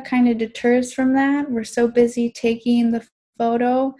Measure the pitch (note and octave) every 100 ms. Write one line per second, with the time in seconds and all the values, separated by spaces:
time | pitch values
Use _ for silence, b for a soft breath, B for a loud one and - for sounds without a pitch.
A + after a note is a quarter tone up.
0 | C4 B3 B3 A3+ A3 - A#3+ B3 B3 -
1 | C4 C4 C#4 C#4+ C#4+ A#3 G#3+ - A#3+ A#3+
2 | A#3+ A#3+ A#3 - A#3 A#3 A#3+ A#3+ A#3 A#3
3 | - _ _ - A#3 A#3+ B3 B3+ C4+ C4+